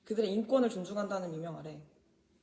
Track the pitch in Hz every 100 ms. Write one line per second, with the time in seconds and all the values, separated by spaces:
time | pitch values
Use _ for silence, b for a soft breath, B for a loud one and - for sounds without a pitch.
0 | - 214 208 202 220 262 233 190 180 202
1 | 202 196 180 160 170 151 156 147 151 _
2 | _ _ _ _